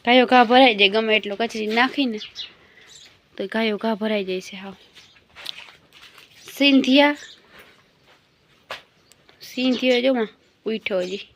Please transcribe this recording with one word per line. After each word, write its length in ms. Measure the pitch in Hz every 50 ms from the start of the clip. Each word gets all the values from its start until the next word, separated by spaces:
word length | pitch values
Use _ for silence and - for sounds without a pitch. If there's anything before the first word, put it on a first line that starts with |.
ગાયો 240 | _ 233 240 254 247
ઘા 180 | 240 254 247 240
ભરાઈ 320 | 214 247 254 269 247 220
જાય, 180 | 196 202 196 196
ગમે 180 | 220 220 220 214
એટલો 180 | 214 202 202 202
કચરી 320 | 196 233 226 - 220 214
નાખીને 520 | 214 214 233 247 262 - 285 277 247 220 214 - - _ - - - _ _ _ _ _ _ _ _ - - - - _ _ _ _
તો 100 | _ - 208
ગાયો 300 | 190 - 220 226 220 208
ઘા 180 | 196 - 226 226
ભરાઈ 300 | 190 214 220 214 208 190
જાય 160 | 185 185 190
છે. 140 | 185 - 202
હાવ 180 | 190 190 196 190 _ _ _ _ - - _ _ _ _ _ _ - - - - - - - - _ _ _ _ - - - _ - - _ _ - - - -
સિંધિયા, 640 | - 277 285 269 262 - 254 262 285 285 294 294 294 - - - _ _ _ _ - - _ _ _ _ _ _ _ _ _ _ _ _ _ _ _ _ _ _ _ _ _ - - _ _ _ _ _ _ _ _ _ _ _ _
સિંધિયો 580 | - - - - 254 262 247 220 254 254 247 240
જો 100 | 247 262 269
માં 180 | 240 220 202 _ _ _ _ _ _ _
ઉઠ્યો 360 | 208 220 208 _ - 208 185
હજી. 240 | 180 185 190 202 - _ _